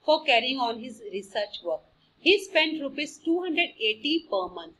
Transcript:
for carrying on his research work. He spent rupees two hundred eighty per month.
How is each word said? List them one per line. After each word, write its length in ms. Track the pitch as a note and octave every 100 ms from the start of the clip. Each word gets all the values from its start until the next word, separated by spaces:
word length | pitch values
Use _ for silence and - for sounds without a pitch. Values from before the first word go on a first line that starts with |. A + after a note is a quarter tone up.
for 200 | - D#4
carrying 340 | D#4 A#3+ B3+ C4
on 200 | A#3+ A3+
his 240 | B3+ - G#3
research 500 | F#3+ G3 - G#3 -
work. 160 | E3+ D#3+ _ _ _ _
He 240 | D#4 G4+
spent 360 | - D#4 D#4+ D#4
rupees 380 | C#4 C4+ D4+ -
two 160 | E4 E4+
hundred 300 | F4+ D#4 E4+ -
eighty 460 | A3 A3 D4 E4 -
per 180 | G3 F3
month. 220 | F3 E3